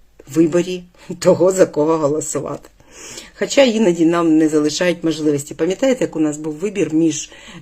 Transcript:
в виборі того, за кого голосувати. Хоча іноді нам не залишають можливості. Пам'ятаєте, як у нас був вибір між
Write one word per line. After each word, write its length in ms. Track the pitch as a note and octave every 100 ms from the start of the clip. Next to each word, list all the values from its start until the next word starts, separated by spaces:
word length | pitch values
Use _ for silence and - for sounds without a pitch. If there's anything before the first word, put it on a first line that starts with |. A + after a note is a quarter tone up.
| _ - -
в 40 |
виборі 500 | D3 E3 E3+ F#3 F3+ - _ - F3
того, 340 | F3+ E3+ F3+
за 140 | F#3 F3
кого 320 | D3 D#3 D#3+
голосувати. 680 | C#3+ D3+ D3+ - - D3 - _ _ - - - - -
Хоча 240 | F#3+ -
іноді 440 | C4 A3 G3+ E3+ D#3+
нам 320 | F3 E3+ D#3
не 100 | D#3
залишають 560 | D#3 D3+ - F3+ F3
можливості. 500 | E3 D#3 D3+ C#3+ -
Пам'ятаєте, 500 | - E3 F#3+ C4+ B3+
як 120 | E3 D#3+
у 40 |
нас 160 | D3+ D3
був 180 | D#3
вибір 400 | D3+ G#3 G3 D3+
між 360 | D#3 E3 C#3+ - - - E3+